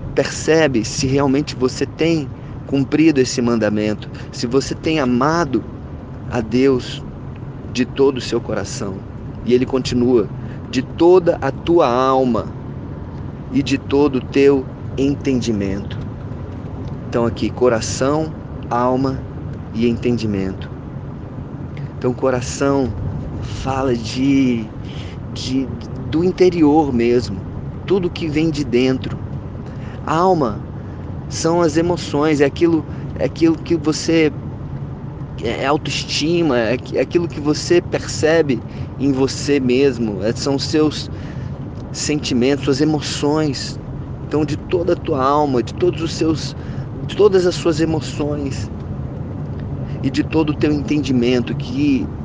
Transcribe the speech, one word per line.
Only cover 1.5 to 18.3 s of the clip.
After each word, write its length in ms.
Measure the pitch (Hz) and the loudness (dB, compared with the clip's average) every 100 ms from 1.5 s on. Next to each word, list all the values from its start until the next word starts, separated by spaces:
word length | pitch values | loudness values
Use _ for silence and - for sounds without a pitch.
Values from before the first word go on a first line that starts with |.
você 320 | 123 127 - 143 | 0 0 0 -4
tem 440 | - 160 165 127 - - - - | 0 2 2 -2 -8 -12 -12 -2
cumprido 540 | 139 127 151 160 143 | 0 2 6 6 6
esse 220 | 127 - | 2 2
mandamento, 680 | 117 117 104 104 107 104 - - - | 2 4 4 2 0 -2 -6 -12 -10
se 160 | - 120 | -6 0
você 260 | 135 131 | 0 0
tem 280 | - 160 156 | -2 0 2
amado 600 | 127 123 139 170 151 120 - - - - - - - | 2 4 4 4 2 -2 -4 -10 -12 -12 -12 -12 -6
a 80 | 120 | -4
Deus 640 | 110 123 135 127 - - - - - - - - - | 0 4 4 4 -2 -10 -10 -10 -12 -10 -10 -10 -6
de 100 | 120 | -2
todo 340 | 123 - 139 131 | -2 2 2 2
o 40 | |
seu 180 | - 113 | -2 -2
coração. 560 | 107 107 95 - 104 95 - - - - 107 | -2 -4 -4 -6 -6 -6 -10 -10 -10 -6 2
E 80 | |
ele 120 | 123 127 | 4 4
continua, 640 | 131 - 120 120 123 95 - - - - | -2 0 2 4 4 2 -4 -10 -10 -6
"de 100 | 127 | -4
toda 560 | 127 - 170 185 170 - | -4 4 6 6 6 0
a 100 | 135 | -2
tua 380 | 127 - 170 139 | -2 2 4 4
alma 580 | 123 131 131 127 110 78 - - - - - - - - - - | 4 4 4 2 0 -2 -10 -12 -10 -12 -12 -10 -10 -10 -12 -4
e 100 | 131 | -2
de 160 | 139 185 | 0 -2
todo 380 | - 139 143 127 | 2 2 4 2
o 60 | |
teu 440 | - 143 139 139 127 - - - | 0 6 6 6 0 -8 -8 -2
entendimento." 1000 | 139 139 143 127 117 107 98 98 101 - - - - - - - - - - - - | 0 0 0 0 0 0 -2 -2 -6 -8 -8 -10 -10 -10 -10 -10 -10 -8 -8 -8 -4
Então 160 | 131 117 | 0 0
aqui, 240 | 98 107 | 0 -4
coração, 840 | 95 123 110 - - 135 151 156 | 2 4 4 0 0 0 0 -2